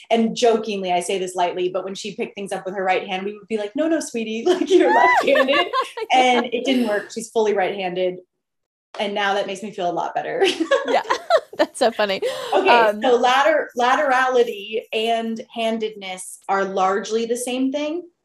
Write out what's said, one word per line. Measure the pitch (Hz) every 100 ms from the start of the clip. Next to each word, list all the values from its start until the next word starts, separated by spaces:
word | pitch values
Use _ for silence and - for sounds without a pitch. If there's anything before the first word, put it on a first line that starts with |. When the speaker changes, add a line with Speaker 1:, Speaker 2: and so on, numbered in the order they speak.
| -
Speaker 1:
And | 226 226 -
jokingly, | 233 226 226 202 185
I | 175
say | 175 190
this | 185
lightly, | 180 175 180 180
but | 185
when | 185 196
she | 208
picked | 185 214 -
things | 196
up | 185 185
with | 202
her |
right | 190 180 -
hand, | 185
we | 202 208
would | -
be | 220
like, | 208
"No, | 277 320
no, | 311
sweetie, | 277 233 226 226
<laughs> | 339
like, | - 302
you're | 359 -
left-handed." | 932 1017 932 - 554 269 285 370
Speaker 2:
<laughs> | 523 508 466 440
Speaker 1:
And | 254 254 240 233
it | 247
didn't | 269 247 220
work. | 202 -
She's | 220 -
fully | 226 214
right-handed. | 196 185 202 185 180 185 180 - _ _ _ _ _ _ -
And | 208
now | 202 196
that | 202 190
makes | 190
me | 208
feel | 196 175
a |
lot | 170 147
better. | - - 151 381
<laughs> | - 320 523
Speaker 2:
Yeah. | - - 440 554 -
<laughs> | 640 - -
That's | - -
so | 240
funny. | 240 208 190 508 523 494
Speaker 1:
Okay, | 381 -
Speaker 2:
Um, | 240 220 214
Speaker 1:
so | 262 240
later-, | 247 262 302 302 - -
laterality | 240 269 285 254 262 254 233 202 208 220 -
and | 220 226 226 226 220 -
handedness | 240 226 226 220 208 190 185 - - -
are | 196
largely | 190 190 190 202 208 226 226
the | 240
same | 247 254 269
thing, | 294 302 339 349 _